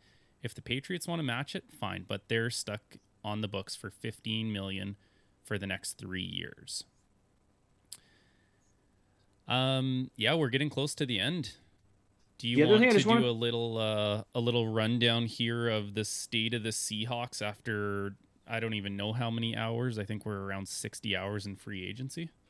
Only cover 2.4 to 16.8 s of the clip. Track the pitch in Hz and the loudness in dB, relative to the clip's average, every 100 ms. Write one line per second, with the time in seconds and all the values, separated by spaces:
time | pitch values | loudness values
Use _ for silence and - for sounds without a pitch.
2.4 | 117 - - 104 - - _ _ 107 107 | 0 -2 -6 -8 -10 -20 _ _ -6 -4
3.4 | 107 101 95 - 104 - 123 - 113 110 | -2 -4 -6 -10 -12 -10 -10 -8 -4 -2
4.4 | 110 104 98 95 98 104 _ _ _ _ | -2 -2 -4 -4 -6 -8 _ _ _ _
5.4 | - 104 98 92 - - 98 92 92 90 | -6 -4 -2 -4 -6 -10 -6 -6 -4 -6
6.4 | - - - - - _ _ _ _ _ | -8 -10 -10 -10 -10 _ _ _ _ _
7.4 | _ _ _ _ _ - _ _ _ _ | _ _ _ _ _ -20 _ _ _ _
8.4 | _ _ _ _ _ _ _ _ _ _ | _ _ _ _ _ _ _ _ _ _
9.4 | - 127 131 135 131 131 131 - 110 165 | -2 0 2 2 0 0 -4 0 2 4
10.4 | 139 131 147 135 147 - 139 107 110 175 | 4 2 0 0 -2 -2 0 2 2 0
11.4 | - - - _ _ _ _ _ _ - | -4 -10 -20 _ _ _ _ _ _ -6
12.4 | 117 123 156 214 247 214 208 233 123 113 | 2 6 8 10 10 8 8 6 6 2
13.4 | 117 117 117 113 110 107 104 104 - 123 | 2 2 0 0 2 2 2 0 -2 0
14.4 | 117 120 113 110 110 120 117 117 117 - | 2 4 2 2 2 4 4 4 2 0
15.4 | 117 117 117 110 101 101 107 - - 117 | 0 0 0 0 0 -2 -4 -4 -2 0
16.4 | 110 117 107 107 | 0 0 -2 -2